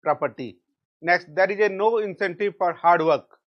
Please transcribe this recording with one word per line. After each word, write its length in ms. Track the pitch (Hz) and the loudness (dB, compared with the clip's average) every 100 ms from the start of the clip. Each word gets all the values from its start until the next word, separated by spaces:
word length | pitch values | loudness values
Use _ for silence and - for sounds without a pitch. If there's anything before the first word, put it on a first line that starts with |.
property. 540 | 160 139 143 110 120 - _ _ _ _ | -2 -2 -4 -8 -14 -14 _ _ _ _
Next, 260 | 165 175 175 | -2 -2 -2
there 160 | 151 190 | -2 0
is 100 | 202 | 2
a 100 | 208 | 0
no 280 | 190 214 233 | 2 0 0
incentive 560 | 208 165 196 175 208 180 | -4 -4 -6 -4 -6 -2
for 160 | 180 | -4
hard 280 | 165 170 170 | 0 2 4
work 380 | 160 143 - _ _ | 4 0 -2 _ _